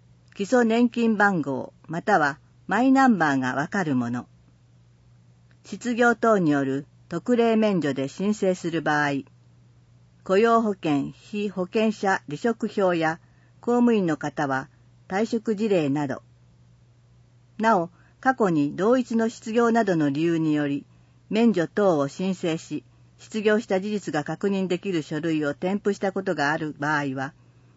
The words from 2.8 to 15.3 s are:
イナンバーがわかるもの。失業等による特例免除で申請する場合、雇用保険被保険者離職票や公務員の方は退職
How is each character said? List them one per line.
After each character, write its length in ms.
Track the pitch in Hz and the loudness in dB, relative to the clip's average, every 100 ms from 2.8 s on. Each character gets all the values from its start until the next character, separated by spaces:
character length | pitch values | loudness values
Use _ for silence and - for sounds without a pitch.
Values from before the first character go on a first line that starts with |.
イ 80 | 262 | 4
ナ 160 | 269 262 | 6 4
ン 120 | 202 | 4
バ 180 | 156 135 | 2 0
ー 20 | |
が 160 | 127 | -2
わ 140 | 127 160 | -4 -4
か 160 | 208 | -4
る 100 | 156 | -2
も 160 | 127 120 | -2 -2
の。 160 | 120 - _ _ _ _ _ _ _ _ _ _ _ _ _ | -6 -10 _ _ _ _ _ _ _ _ _ _ _ _ _
失 300 | - 202 233 | -16 -8 -4
業 220 | 233 240 233 | 2 2 4
等 220 | 233 208 | 4 4
に 120 | 160 | 4
よ 140 | 143 | 2
る 220 | 135 135 147 _ - | 0 -4 -8 _ -12
特 280 | 170 - 240 | -8 0 2
例 180 | 233 | 2
免 260 | 220 214 185 | 2 2 0
除 140 | 147 | 0
で 140 | 131 139 | -2 -6
申 260 | - 196 | -4 -4
請 220 | 208 190 180 | 0 0 -2
す 120 | 170 | -4
る 140 | 165 | -4
場 240 | 151 147 147 | -2 0 0
合、 160 | 139 - _ _ _ _ _ _ _ _ _ | -2 -8 _ _ _ _ _ _ _ _ _
雇 140 | - 190 | 0 2
用 240 | 226 226 | 4 4
保 120 | 220 | 2
険 380 | 196 160 143 143 | -2 -2 -2 -2
被 360 | - - 208 208 | -10 -12 -6 -6
保 180 | 185 180 | -4 -4
険 260 | 220 220 | 0 -2
者 300 | 208 196 190 - | 0 -2 -2 -4
離 100 | 147 | -4
職 300 | 240 233 220 | -4 -4 -6
票 280 | - 185 | 0 0
や 260 | 175 160 165 _ _ _ _ | 2 -2 -4 _ _ _ _
公 140 | - | -2
務 200 | 240 240 | 2 2
員 120 | 220 175 | 2 0
の 100 | 151 | -2
方 320 | 147 151 143 | -4 -4 -4
は 200 | 131 139 _ _ _ - | -4 -6 _ _ _ -8
退 200 | 190 | -4
職 280 | 220 | -2